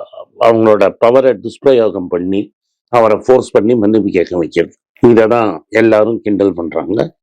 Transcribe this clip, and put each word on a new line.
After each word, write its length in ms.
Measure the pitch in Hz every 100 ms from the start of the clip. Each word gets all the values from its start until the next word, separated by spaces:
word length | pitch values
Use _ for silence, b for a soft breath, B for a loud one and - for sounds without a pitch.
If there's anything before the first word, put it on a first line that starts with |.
| - - - -
அவங்களோட 420 | 117 113 110 104 98 -
பவரை 260 | 117 131 131 98
துஷ்பிரயோகம் 640 | 110 - 139 127 110 92 87
பண்ணி, 320 | 87 90 98 104 _ _ _ _ 120
அவரை 200 | 110 101
ஃபோர்ஸ் 240 | - 127 117
பண்ணி 220 | 117 107
மன்னிப்பு 360 | 123 101 110 98 87
கேட்க 160 | 82 87
வைக்கிறது, 320 | 82 85 78 _ _ _
இதை 220 | 120 113 110
தான் 220 | 120 107 85 -
எல்லாரும் 520 | 110 113 107 110 113
கிண்டல் 320 | 107 98 98 85
பண்றாங்க 400 | 80 78 78 110 165 _